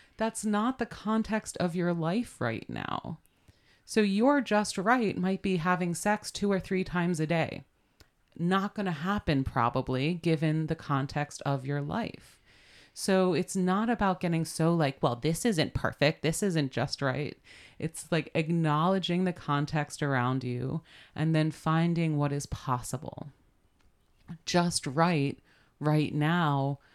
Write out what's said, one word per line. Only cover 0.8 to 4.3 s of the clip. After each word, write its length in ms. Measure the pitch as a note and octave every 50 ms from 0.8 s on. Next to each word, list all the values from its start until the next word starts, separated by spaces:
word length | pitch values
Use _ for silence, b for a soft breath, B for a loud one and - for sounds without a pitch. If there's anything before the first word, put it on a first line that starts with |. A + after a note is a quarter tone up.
| A#3
context 720 | - - - - G3+ A3 A3 G#3+ - G#3+ G#3+ - - -
of 180 | - - F3+ E3
your 200 | F3+ E3+ F3 E3+
life 480 | E3+ D#3+ D#3+ F3+ A#3 A#3+ - - -
right 260 | - A#2 A2 - - -
now. 520 | - G#1+ - - - - - - E3 - _ b b b b b b b b b b b b
So 160 | b - A3
your 400 | G#3+ G3+ F#3+ G3+ A3+ C4+